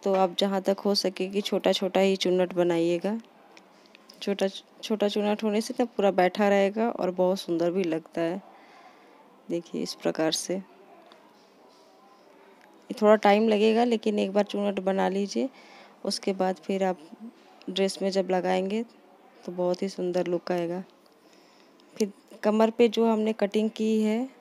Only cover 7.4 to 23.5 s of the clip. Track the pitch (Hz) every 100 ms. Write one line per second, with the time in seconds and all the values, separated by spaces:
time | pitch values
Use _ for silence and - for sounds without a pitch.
7.4 | - 170 170 180 185 160 160 - 165 190
8.4 | - - - - - - - - - -
9.4 | - 170 170 170 156 - 170 170 160 160
10.4 | - 180 190 - - - - - - -
11.4 | - _ - - - - - - - -
12.4 | - - - - - - 208 214 208 202
13.4 | 220 208 220 220 247 226 220 208 202 196
14.4 | 202 202 202 196 185 190 185 190 202 226
15.4 | 254 - - - - - 190 196 - 196
16.4 | 185 190 - 196 190 185 - - 226 -
17.4 | - - - 180 196 - 190 190 185 185
18.4 | 180 185 190 214 233 - - - - -
19.4 | - 180 180 180 196 190 180 180 170 175
20.4 | - 180 170 180 190 _ _ _ _ -
21.4 | - _ - _ - - 214 - - -
22.4 | 208 214 220 226 240 220 226 220 214 220
23.4 | 202